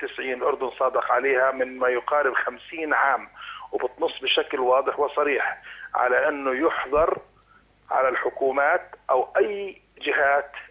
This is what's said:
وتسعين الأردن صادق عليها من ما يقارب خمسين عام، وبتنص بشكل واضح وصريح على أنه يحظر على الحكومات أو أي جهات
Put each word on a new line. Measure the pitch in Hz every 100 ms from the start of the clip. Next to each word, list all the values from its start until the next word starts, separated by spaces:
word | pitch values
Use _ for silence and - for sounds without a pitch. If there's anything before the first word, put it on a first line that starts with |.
وتسعين | 139 - 131 123
الأردن | 147 131 131 -
صادق | 131 123 -
عليها | 123 135 127 131
من | 131 127 127
ما | 127
يقارب | 123 - 147 139
خمسين | - - 123 - 165 156
عام، | 127 139 131 - - - - -
وبتنص | - 127 - 165 -
بشكل | 131 156 147 135
واضح | 127 131 135 139
وصريح | 143 - 147 123 - - - - -
على | - 127 123 147
أنه | 143 135 131 -
يحظر | - - 147 175 196 - _ _ - _ _ -
على | 131 131
الحكومات | 120 123 - - 135 143 127 - - -
أو | 131 - -
أي | 214 202 196 - _ -
جهات | 151 139 139 143 - - -